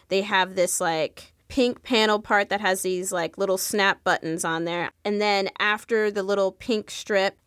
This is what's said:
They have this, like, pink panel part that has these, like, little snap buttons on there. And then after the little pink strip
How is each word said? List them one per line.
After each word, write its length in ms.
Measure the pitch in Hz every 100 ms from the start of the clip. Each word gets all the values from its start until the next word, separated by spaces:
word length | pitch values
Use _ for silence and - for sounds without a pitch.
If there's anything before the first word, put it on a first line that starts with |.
| -
They 140 | 196
have 340 | 202 196 185 190
this, 240 | 180 -
like, 520 | 180 160 151 - - _ -
pink 380 | - 247 247
panel 340 | - 240 220 208
part 300 | 214 208 202
that 120 | 202
has 220 | 208 190
these, 300 | 190 185 190
like, 260 | 180 165 -
little 200 | 190 185
snap 440 | - 214 196 185
buttons 420 | - 165 - 165
on 200 | 175 160
there. 260 | 170 175 165 -
And 160 | 208 208
then 300 | 208 202 196 -
after 500 | 208 214 - 226 214
the 140 | 208
little 260 | 190 202 190
pink 400 | 185 - 214 208
strip 460 | - - 202 190 -